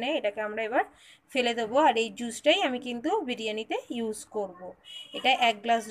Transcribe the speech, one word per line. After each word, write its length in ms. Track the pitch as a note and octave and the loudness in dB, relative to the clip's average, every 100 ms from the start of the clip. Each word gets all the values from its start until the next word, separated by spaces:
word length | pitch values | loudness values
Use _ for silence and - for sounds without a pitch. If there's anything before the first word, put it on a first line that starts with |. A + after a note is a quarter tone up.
না, 60 | A#3+ D#4 | -2 0
এটাকে 220 | - - G#3+ | -2 -2 -6
আমরা 140 | G#3+ A3 | -4 0
এবার 160 | C4+ G#4 _ - - _ | 0 0 _ -20 -20 _
ফেলে 200 | C4 A#3+ A#3 | 0 0 0
দেবো। 180 | A3 B3+ D4+ | 0 4 6
আর 60 | A3+ | 4
এই 60 | A3+ G3 | -2 -4
জুসটাই 400 | A#3+ - D4 F4+ E4 | -8 0 4 4 2
আমি 100 | B3 B3 | -2 -6
কিন্তু 240 | A#3+ C#4 G#4 C4+ | -4 -2 -2 -2
বিরিয়ানিতে 480 | A3 A3 G#3+ A3 G4+ - B3 | -6 -4 -6 -4 -8 -6 -4
ইউজ 220 | A3+ G#3 - G#3+ | -4 -6 -8 -6
করব। 240 | F#3+ F3 F3+ - - - - - | -6 -8 -16 -16 -18 -18 -12 -2
এটা 140 | B3+ C4 A#3+ | 2 4 2
এক 80 | G#3+ | 2
গ্লাস 180 | A#3 A#3 A3 | 0 0 2